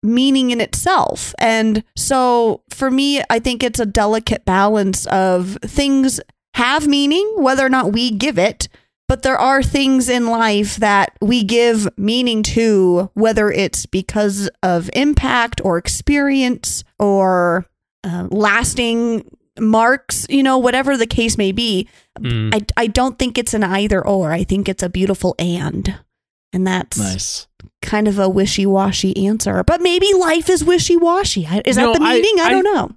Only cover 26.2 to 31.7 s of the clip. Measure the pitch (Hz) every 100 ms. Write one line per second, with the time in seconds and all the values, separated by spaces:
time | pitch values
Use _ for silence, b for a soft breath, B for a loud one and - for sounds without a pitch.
26.2 | _ _ _ 180 185 185 - - - 92
27.2 | - - - _ - _ - - 214 202
28.2 | 190 190 202 - 196 190 196 190 190 190
29.2 | 196 214 202 190 185 339 349 349 392 381
30.2 | 349 330 330 370 311 349 - 339 339 349
31.2 | 403 - 156 190 -